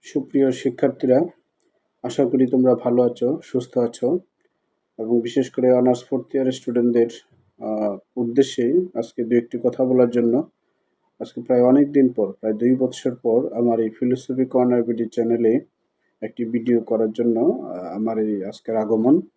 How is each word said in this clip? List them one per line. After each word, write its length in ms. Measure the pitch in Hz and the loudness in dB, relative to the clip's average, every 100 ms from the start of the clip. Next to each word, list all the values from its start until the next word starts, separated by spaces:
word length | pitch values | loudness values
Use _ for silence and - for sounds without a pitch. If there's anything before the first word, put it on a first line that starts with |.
| - | -6
সুপ্রিয় 400 | 147 131 139 135 | -8 -4 0 0
শিক্ষার্থীরা, 680 | 127 135 123 139 127 135 127 175 _ _ _ _ _ _ _ | 0 -6 -2 -2 -2 2 2 0 _ _ _ _ _ _ _
আশা 220 | 123 - | -8 -2
করি 220 | 127 131 127 | 0 2 2
তোমরা 280 | 127 127 | 4 4
ভালো 280 | 117 123 120 | 2 0 2
আছো, 380 | 123 - 123 160 | 0 0 -4 -4
সুস্থ 340 | - 127 123 127 | -4 -6 -4 -4
আছো 400 | 117 - 123 185 _ _ _ _ _ _ _ - | -4 -2 -2 -2 _ _ _ _ _ _ _ -10
এবং 220 | 110 120 | -2 -2
বিশেষ 300 | 117 139 131 | 0 -2 -2
করে 220 | - 127 | 0 2
অনার্স 320 | 127 127 123 | 4 4 0
ফোর্থ 300 | - 131 - | -2 -8 -4
ইয়ারের 180 | 139 131 | -4 -2
স্টুডেন্টদের, 540 | 131 - 120 120 117 117 - _ _ _ _ | -4 -4 0 2 2 0 -2 _ _ _ _
আহ, 380 | 110 107 107 98 _ - | -8 -4 -4 -6 _ -6
উদ্দেশ্যে 720 | 117 127 135 - 120 165 180 | 0 2 2 2 0 0 0
আজকে 300 | 113 117 - | -6 -8 -6
দু 120 | 113 120 | 0 0
একটি 220 | 117 120 | 0 -4
কথা 220 | 123 120 | -4 0
বলার 260 | 131 127 120 | 0 4 4
জন্য। 380 | 120 117 123 - _ _ _ _ _ _ _ | 2 2 0 -2 _ _ _ _ _ _ _
আজকে 200 | - - | -14 -12
প্রায় 220 | 123 123 | 0 4
অনেক 300 | 123 135 143 | 6 6 4
দিন 160 | 143 127 | 4 2
পর, 240 | 120 98 - | 2 -4 -4
প্রায় 140 | 110 | -6
দুই 200 | 107 120 | -2 0
বছর 400 | 127 127 - - | 0 -2 -4 -8
পর 380 | 120 120 117 151 | -4 0 0 0
আমার 280 | 113 117 113 | -2 0 0
এই 100 | 110 | -2
ফিলোসফি 540 | 110 123 127 - 127 | -2 -2 -2 -4 -4
কর্নার 380 | 131 131 123 123 | -2 0 2 2
বিডি 240 | 117 113 113 | 0 -4 -4
চ্যানেলে 540 | - 117 117 113 127 - _ _ _ _ _ | -4 -2 2 2 0 -4 _ _ _ _ _
একটি 220 | 110 - | -14 -8
ভিডিও 360 | 113 117 117 117 | -6 -4 0 -2
করার 320 | 113 110 110 | 0 -2 -2
জন্য, 280 | 107 120 113 | 0 0 2
আহ, 560 | 143 - - 90 90 98 | 0 -2 -8 -12 -10 -6
আমার 220 | 110 110 | -6 -4
এই 260 | 107 101 | -4 -4
আজকের 320 | 95 - - 110 | -6 -12 -6 -4
আগমন। 440 | 107 110 120 160 - | 0 0 2 2 0